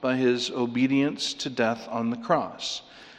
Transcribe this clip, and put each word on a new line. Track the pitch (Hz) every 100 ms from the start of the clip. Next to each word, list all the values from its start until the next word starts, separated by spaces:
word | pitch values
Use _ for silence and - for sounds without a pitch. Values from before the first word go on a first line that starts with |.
by | 131 127
his | 127 123 -
obedience | 131 120 120 131 139 143 139 -
to | - 143
death | 123 113 113 -
on | 113 117
the | 120
cross. | - 156 95 - - - - - -